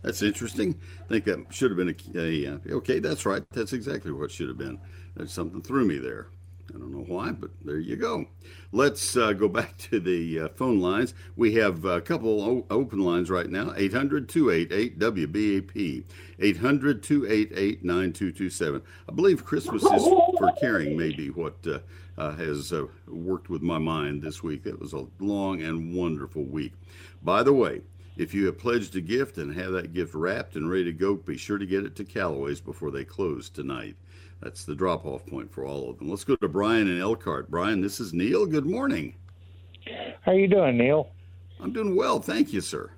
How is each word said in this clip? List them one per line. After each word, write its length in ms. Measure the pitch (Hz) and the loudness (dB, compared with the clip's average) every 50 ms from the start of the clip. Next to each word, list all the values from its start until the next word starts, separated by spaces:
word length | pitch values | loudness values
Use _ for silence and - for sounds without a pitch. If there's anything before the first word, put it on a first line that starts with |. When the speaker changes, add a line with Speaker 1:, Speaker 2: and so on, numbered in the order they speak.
Speaker 1:
that's 220 | - - 113 92 104 | -4 -4 -2 2 2
interesting. 580 | 104 101 - 120 113 98 - 214 185 165 - - - - - - | 2 2 0 -6 -6 -2 -2 0 0 -2 -4 -8 -16 -18 -18 -6
I 60 | - | 0
think 180 | 113 110 98 | 0 0 2
that 180 | 104 92 76 - - | 2 -2 -2 -4 -12
should 200 | - - 131 127 | -4 2 2 2
have 60 | 101 | 2
been 180 | 87 92 90 80 - - - 90 | 2 0 0 -2 -4 -8 -10 -6
a, 40 | 87 | -4
a, 360 | 82 82 80 76 71 69 71 | -2 0 0 0 -2 -4 -6
uh, 220 | 76 92 80 - | -10 -8 -4 -6
okay, 220 | - - - 127 - | -4 -2 0 0 0
that's 280 | - - 156 - - | 0 -2 -4 -2 -2
right. 160 | 107 95 110 - _ | -2 -2 -2 -4 _
That's 240 | - 123 113 98 - | -6 -6 -4 -4 -4
exactly 380 | 127 107 127 147 - - 87 73 | -6 -6 -6 -8 -8 -6 -8 -6
what 180 | 67 73 71 | -6 -6 -8
should 180 | - - 85 65 | -6 -6 -6 -6
have 80 | 64 | -6
been. 240 | 62 67 65 62 - - - - - - - - | -6 -8 -8 -10 -12 -14 -16 -18 -18 -18 -18 -14
There's 160 | - - 78 - | -12 -12 -10 -8
something 280 | - 87 82 82 - | -6 -6 -6 -6 -10
threw 240 | 92 - 127 135 127 | -10 -2 0 2 2
me 140 | 98 78 69 | 2 0 -2
there. 300 | 64 62 57 50 - - - - - - - - - - | -4 -6 -8 -10 -12 -16 -18 -20 -20 -20 -20 -20 -18 -16
I 80 | - 58 | -16 -14
don't 140 | 62 62 67 | -12 -12 -10
know 120 | 69 - | -10 -8
why, 240 | 87 90 90 107 - | -8 -6 -6 -4 -6
but 200 | - - - - - - 92 | -6 -8 -10 -14 -14 -14 -10
there 160 | 73 73 78 | -6 -6 -6
you 160 | 80 - - | -4 -4 -4
go. 320 | - - 226 233 202 151 - - - - - - - - - - | -4 -2 -4 -2 -4 -6 -8 -12 -20 -20 -20 -20 -20 -18 -6 2
Let's, 440 | 104 135 143 - - - - - | 4 4 4 4 2 -4 0 2
uh, 160 | 123 117 107 101 | 4 4 4 4
go 140 | 92 104 104 | 4 2 2
back 280 | 90 117 113 - - - - - | 2 2 -2 -2 -6 -16 -8 -2
to 100 | - 107 | -2 0
the, 400 | 87 90 90 85 82 82 80 80 | 2 2 0 0 0 -2 -2 -2
uh, 80 | 80 78 | -4 -4
phone 320 | - - 131 131 120 101 | -4 -4 0 2 4 4
lines. 340 | 90 90 92 104 127 120 - - - - - | 4 4 2 2 0 -2 -2 -10 -18 -16 -2
We 180 | - 117 110 107 | 2 4 4 6
have 300 | 113 110 101 92 82 80 | 6 4 4 2 0 0
a 160 | 95 90 87 | 0 0 0
couple 420 | 87 - 170 156 113 113 110 107 101 | 0 -2 -4 0 2 2 2 2 2
o-, 240 | 107 123 127 - - | 2 0 0 0 0
open 300 | 107 113 139 117 - 98 | 0 0 0 0 0 2
lines 300 | 95 90 85 87 90 82 | 2 4 4 2 2 2
right 180 | 92 90 87 - | 0 0 0 0
now, 260 | 85 95 101 95 90 | -2 -4 -4 -4 0
eight 160 | - 98 98 95 | 0 0 2 2
hundred 360 | 123 139 143 143 147 131 - | 2 0 2 0 0 -2 0
two 220 | - 170 156 120 | 2 4 6 6
eight 220 | 90 82 85 80 85 | 6 4 2 2 0
eight 260 | 98 110 120 98 - | 0 0 0 0 0
W 280 | 98 117 110 95 78 | 0 0 2 0 -2
B 320 | 73 82 104 107 104 98 98 | 0 0 2 2 2 2 2
A 40 | 95 | 0
P, 420 | - - 107 101 85 67 64 - - - - - - - - | -4 -6 -4 -4 -2 -4 -6 -8 -12 -16 -20 -20 -20 -8 2
eight 160 | 95 104 92 | 2 2 2
hundred 460 | 82 104 131 143 143 127 143 143 - - | 4 2 2 2 4 4 2 0 0 0
two 240 | - 147 147 131 101 | 0 2 2 2 4
eight 220 | 110 107 107 104 - | 4 4 2 2 0
eight 300 | 90 98 101 107 90 92 | 0 0 0 0 0 -2
nine 280 | 87 87 90 92 90 80 | 0 2 2 2 0 -2
two 200 | - 101 92 82 | -2 -4 -4 -2
two 180 | - 98 90 | -2 -4 -4
seven. 320 | 85 - 90 78 71 67 - - - - - - | -2 -2 -2 0 0 -2 -6 -10 -20 -20 -16 -10
I 40 | - | -2
believe 320 | - 175 196 180 - - | 4 6 6 6 4 0
Christmas 400 | - - 156 - - - - - | -2 -2 -2 -2 -2 -4 4 4
is 200 | 392 - - - | 6 6 6 6
for 480 | 320 381 370 339 349 370 339 - - - - | 8 8 8 8 6 6 4 4 2 2 2
caring 380 | - 254 110 95 78 71 76 | 0 2 2 2 2 0 0
may 180 | 80 82 80 76 | 0 0 0 -2
be 140 | 69 78 69 | -2 -4 -6
what, 300 | 69 85 85 76 - - - | -4 -4 -6 -6 -8 -8 -6
uh, 140 | 82 73 67 - - - - - - - - | -6 -6 -6 -8 -12 -18 -18 -18 -18 -10 -6
uh, 140 | 76 76 76 | -6 -6 -4
has, 400 | 78 85 78 73 73 71 76 85 | -4 -4 -4 -4 -4 -4 -4 -4
uh, 140 | 78 71 62 - - - | -4 -4 -4 -10 -18 -18
worked 440 | - - 85 82 90 95 87 - - | -14 -12 -8 -4 -4 -4 -4 -4 -6
with 120 | 87 76 73 | -6 -2 -2
my 160 | 85 85 80 | 0 0 0
mind 440 | 78 80 80 80 73 73 73 73 73 | 0 0 0 0 -2 -2 -4 -4 -6
this 200 | 78 78 - - | -8 -10 -8 -6
week. 200 | 85 76 67 - | -6 -6 -6 -6
It 160 | - - - | -8 -10 -8
was 140 | - 71 76 | -10 -8 -8
a 120 | 73 67 - - 90 | -8 -10 -10 -12 -6
long 420 | 95 101 104 101 98 95 95 87 78 | -4 -2 -2 0 -2 -2 -4 -4 -4
and 320 | 80 80 82 82 82 87 | -4 -4 -4 -4 -4 -2
wonderful 500 | 90 90 85 80 73 67 64 - 78 73 | -2 0 0 -2 -2 -6 -8 -6 -6 -6
week. 280 | 65 69 78 73 - - - - - - - - - - - - | -4 -4 -6 -6 -6 -8 -14 -20 -20 -20 -20 -20 -20 -20 -8 0
By 200 | 78 92 104 120 | 2 4 6 6
the 100 | 135 143 | 6 8
way, 300 | 135 117 85 - - - - - - - - - | 6 6 4 2 -4 -8 -12 -20 -20 -20 -20 -4
if 160 | - 85 80 - | -4 -4 -2 0
you 140 | 98 98 | 2 2
have 120 | 92 82 - | 2 0 0
pledged 360 | - 120 120 120 104 85 - | -2 0 0 0 0 -2 -6
a 40 | 95 | -6
gift 380 | 85 82 107 123 139 123 - 92 | -4 -2 0 0 0 -2 -4 -8
and 160 | 78 71 73 | -8 -6 -6
have 180 | 85 92 95 92 | -6 -4 -2 -2
that 200 | 92 87 80 82 | -4 -4 -4 -4
gift 220 | 90 87 80 - | -4 -4 -4 -2
wrapped 400 | 78 80 90 98 110 - 90 90 | -2 -2 -2 -2 -2 -6 -8 -6
and 140 | 80 76 82 | -4 -2 0
ready 140 | 90 95 90 | 2 2 2
to 80 | 85 82 | 0 0
go, 220 | 78 92 98 101 | 0 2 0 0
be 200 | 92 82 - 76 | 0 -2 -8 -8
sure 220 | 67 - - 104 101 | -8 -4 -2 -2 -2
to 80 | 98 | 0
get 180 | 90 92 98 98 | 0 0 0 -2
it 120 | 104 - | -2 -8
to 80 | - 104 | -10 -12
Callaway's 560 | - - 117 98 87 78 67 69 71 71 - | -8 -4 -4 -2 -2 -2 -2 -4 -4 -4 -6
before 300 | - - 71 - - 76 | -8 -12 -12 -6 -6 -6
they 140 | 67 69 67 | -4 -6 -8
close 460 | - - - 98 87 73 62 57 - | -8 -6 -4 -2 -2 -2 -4 -8 -12
tonight. 460 | - - 71 67 67 62 55 50 50 - - - - - - - - - | -12 -10 -8 -8 -6 -8 -10 -12 -14 -16 -20 -20 -20 -20 -20 -20 -20 -14
That's 240 | - 62 - - - | -14 -14 -12 -12 -10
the 100 | - 76 | -10 -4
drop-off 520 | 71 90 92 85 78 - 76 67 64 - | -2 0 0 0 0 -2 -6 -8 -8 -10
point 240 | - - 67 57 50 | -10 -10 -10 -10 -10
for 140 | - - 65 | -10 -8 -8
all 260 | 67 71 71 65 60 | -6 -6 -6 -6 -8
of 80 | 62 - | -10 -8
them. 120 | - 73 | -6 -6
Let's 140 | 90 101 - | -6 -6 0
go 120 | - 139 | 0 0
to 120 | 120 - 92 | 2 2 0
Brian 400 | 73 95 101 107 117 113 107 95 | 0 2 2 4 4 4 4 4
in 120 | 90 87 | 2 2
Elkhart. 500 | 90 101 117 113 - - 78 67 65 - | 0 0 0 -2 -2 -4 -4 -4 -4 -4
Brian, 300 | 78 85 90 104 110 98 | -2 0 0 2 0 0
this 180 | 92 101 - - | 0 -2 -2 -6
is 140 | 120 95 80 | -8 -4 -2
Neil. 340 | 85 90 113 156 185 214 | 0 2 2 4 4 2
Good 200 | 180 156 151 139 | 2 2 0 0
morning. 480 | 147 190 233 269 277 226 90 73 - - - - - - - - - - - - - - - - - - - - - - - - | 0 -2 0 0 0 0 -2 -4 -6 -10 -14 -20 -20 -20 -20 -20 -20 -20 -20 -20 -20 -20 -18 -16 -14 -12 -10 -10 -12 -12 -4 2
Speaker 2:
How 100 | - 185 | 4 6
you 160 | 190 196 190 | 6 6 6
doing, 280 | 185 202 175 139 123 | 6 6 6 6 6
Neil? 340 | 120 117 127 147 156 143 - - - - - - - - - - - | 6 6 6 6 4 2 0 -6 -20 -20 -20 -20 -20 -20 -20 -18 -10
Speaker 1:
I'm 120 | - - - | -8 -6 -4
doing 240 | 220 220 208 185 | -2 0 2 2
well. 240 | 185 247 262 233 - | 2 4 2 2 0
Thank 320 | - - - 320 302 - - | 0 -2 2 2 2 2 2
you, 80 | 101 | -4
sir. 300 | 87 - - 71 - - - | -4 -2 -6 -6 -8 -10 -14